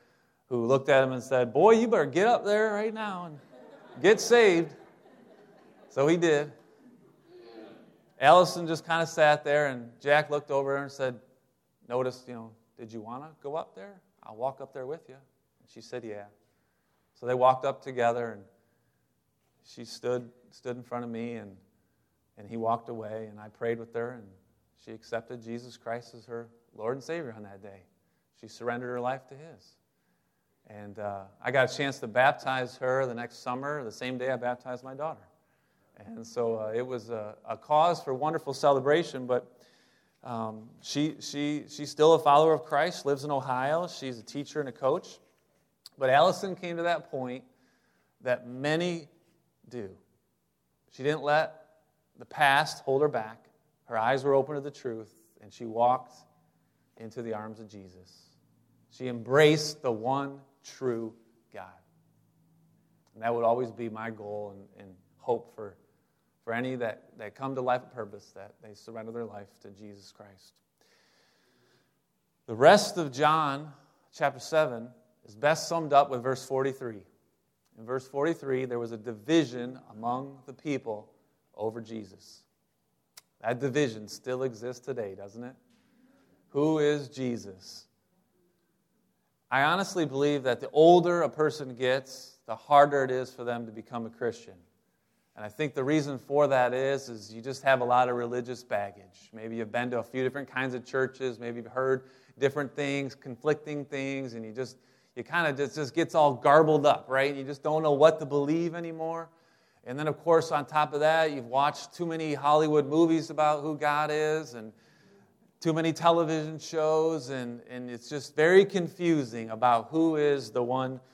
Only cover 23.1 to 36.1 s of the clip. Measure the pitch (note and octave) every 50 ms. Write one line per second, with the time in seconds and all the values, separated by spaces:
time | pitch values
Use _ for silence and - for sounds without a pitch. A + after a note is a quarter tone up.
23.1 | A2 A2 A2 G#2+ G#2 G#2 G#2+ G#2+ - - A#2+ A#2 A#2 A#2 A2+ A2+ - A#2+ A#2 B2
24.1 | B2+ A#2 G#2 G2 F#2+ _ _ _ _ _ _ _ _ _ - - A2+ A2 - -
25.1 | A#2 A2+ - - C3 A#2+ A2 A2+ A#2 A#2+ B2 B2 A#2 - - A#2 A#2 A#2+ A#2+ -
26.1 | - A#2 A2 B2 A#2 A#2 A#2 A2+ _ _ _ _ _ G#2 G#2+ A#2 C3 C#3 B2+ -
27.1 | E3 E3+ D3+ A#2+ A2 A2 G#2 G2 G2+ G2 G#2 G2+ G2 F#2+ _ _ _ _ _ _
28.1 | _ _ _ _ _ _ A2+ G#2+ - - A#2 A#2+ A#2+ A#2+ B2+ B2 B2 B2 A#2+ B2+
29.1 | C3+ C3 - - C#3 C3+ D#3 E3 B2+ F#2 _ _ _ _ _ _ _ _ _ _
30.1 | _ _ _ _ _ _ _ _ _ _ _ - G#2+ G#2 G#2 G2+ G2 G#2+ G#2 G2+
31.1 | G2+ G2 F#2+ G2 _ _ - B2+ B2+ C3+ B2+ B2+ - - C#3+ C#3 C3 - B2+ A2+
32.1 | G#2 B2+ C3 C#3+ C#3+ - - C3 C3 C3 B2 A#2 - - C3+ B2+ C3 C3+ C3+ B2
33.1 | A#2 A#2 A#2+ A#2 - - - B2+ B2 C3 C#3 C#3+ D3+ D3 B2 A2+ C3+ - B2+ B2+
34.1 | B2+ B2 B2+ C3 C3 B2 A#2+ B2 B2 B2 - C3 B2+ B2 C3 C3 C3 C3+ D3+ D#3+
35.1 | C#3+ G#2 G2 _ _ _ _ _ _ _ _ _ _ _ _ _ _ - G2+ -